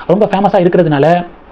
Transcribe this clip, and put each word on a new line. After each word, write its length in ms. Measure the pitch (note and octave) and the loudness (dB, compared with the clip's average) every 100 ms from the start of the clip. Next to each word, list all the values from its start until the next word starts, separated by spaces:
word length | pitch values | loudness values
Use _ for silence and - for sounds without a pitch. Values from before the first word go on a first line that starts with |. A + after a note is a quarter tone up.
| - | -4
ரொம்ப 180 | F#3+ G#3 | 0 0
ஃபேமஸா 340 | F#3+ G3+ G3 | 0 0 0
இருக்கிறதுனால 640 | F3 F#3 D#3+ C#3+ D3 F3 F3 - - | 2 0 0 0 2 0 -4 -16 -20